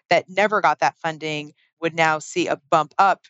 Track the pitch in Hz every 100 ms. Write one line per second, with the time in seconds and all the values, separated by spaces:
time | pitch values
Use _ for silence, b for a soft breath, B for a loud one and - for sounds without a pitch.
0 | _ 170 - 185 208 208 170 151 151 -
1 | 165 160 156 151 151 - _ _ 165 165
2 | 160 156 - 180 165 - _ 160 147 -
3 | 196 175 _